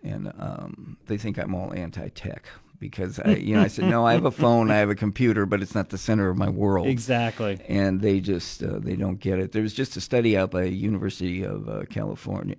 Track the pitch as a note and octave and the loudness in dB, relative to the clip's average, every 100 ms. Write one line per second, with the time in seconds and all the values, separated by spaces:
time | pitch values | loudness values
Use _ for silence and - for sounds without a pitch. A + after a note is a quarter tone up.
0 | - G1+ G1+ - G1+ G1+ G1+ - - - | -10 -8 -10 -10 -10 -10 -12 -14 -16 -14
1 | - G#2 G#2+ G2 F#2 F#2 F#2 F2+ E2+ - | -6 -4 -4 -4 -4 -4 -4 -6 -8 -8
2 | - - - - - - - - G#2 - | -10 -10 -10 -10 -14 -20 -20 -14 -10 -6
3 | F#2 - G#2+ - - G#2+ G2+ - F#2 A#2 | -6 0 2 4 4 4 2 2 2 4
4 | A#2 A#2 B2+ - B2+ A#2 A2 G#2+ G#2 G2+ | 6 6 4 4 4 6 6 4 4 2
5 | G#2+ G2 B2 G#2+ G2 G2+ G2 A2 - F#2+ | 0 2 4 4 2 0 -2 -4 -4 -4
6 | - G#2+ G2 F2+ G2+ F#2 G2+ F#2+ G#2 B2+ | 0 2 2 2 0 2 2 4 2 0
7 | A2+ B2 A#2 - G#2+ F#2+ - G2 G2 F#2+ | 2 0 0 -2 -2 -4 -2 0 2 2
8 | G#2 G2 F#2 F#2 - - - G2+ - F2+ | 2 2 2 -2 -4 -8 -6 -4 -4 -2
9 | G2 F#2+ G2 F#2 F#2 A2 A2 G#2 C3 - | -2 -2 -2 -2 0 -2 -2 -2 -4 -6
10 | - B2 A#2 G2+ F#2+ F2+ F#2 F#2+ G#2 G2+ | -2 2 4 4 2 0 -2 0 0 0
11 | F#2+ - F2+ F2+ G2 G2 - - G2 G#2+ | -2 -4 -4 -4 -4 -6 -6 -8 -6 -6
12 | G1+ - - - - | -6 -6 -8 -6 -6